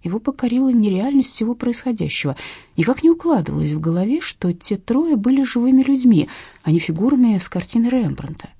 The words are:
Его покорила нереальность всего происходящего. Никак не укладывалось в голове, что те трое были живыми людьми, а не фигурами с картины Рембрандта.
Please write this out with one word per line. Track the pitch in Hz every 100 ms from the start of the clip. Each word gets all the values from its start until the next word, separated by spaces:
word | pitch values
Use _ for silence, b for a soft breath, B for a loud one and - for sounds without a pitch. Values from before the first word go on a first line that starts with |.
Его | 170 208
покорила | 247 269 247 240 262
нереальность | 240 208 185 247 277 165
всего | - 220 240
происходящего. | 247 233 254 220 156 - 143 135 B B B -
Никак | 165 262
не | 320
укладывалось | 330 330 269 151 151 151
в | 151
голове, | 160 170 196 302
что | - - 180
те | 175 - 202
трое | - 247 330 262
были | 220 269
живыми | 262 240 247 262
людьми, | 262 269 247 185 - B B B
а | -
не | 165
фигурами | - 160 233 269 240 196
с | -
картины | 180 170 226 233
Рембрандта. | 254 190 135 147 156 -